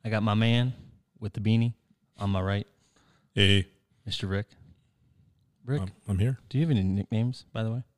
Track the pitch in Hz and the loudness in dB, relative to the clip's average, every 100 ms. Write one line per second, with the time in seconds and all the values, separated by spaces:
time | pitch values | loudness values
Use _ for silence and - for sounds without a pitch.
0 | 113 110 107 107 113 120 123 123 - _ | -2 -2 0 2 2 2 0 -4 -18 _
1 | _ _ 104 - 104 113 117 - _ _ | _ _ -10 -4 2 2 2 -4 _ _
2 | _ - 98 98 92 101 - _ _ _ | _ -8 -4 -2 -2 -4 -6 _ _ _
3 | _ _ _ - 98 98 95 _ _ _ | _ _ _ 2 6 6 2 _ _ _
4 | - - 98 98 104 - - - _ _ | -12 -8 -4 -6 -8 -18 -20 -20 _ _
5 | _ _ _ _ _ _ - 139 95 - | _ _ _ _ _ _ -8 -6 -6 -10
6 | - 95 117 131 - 127 165 123 95 98 | -4 0 0 -2 -6 -2 0 2 2 -2
7 | 98 110 120 123 - 113 110 117 120 | -2 -2 -2 -4 -10 -6 -4 -6 -10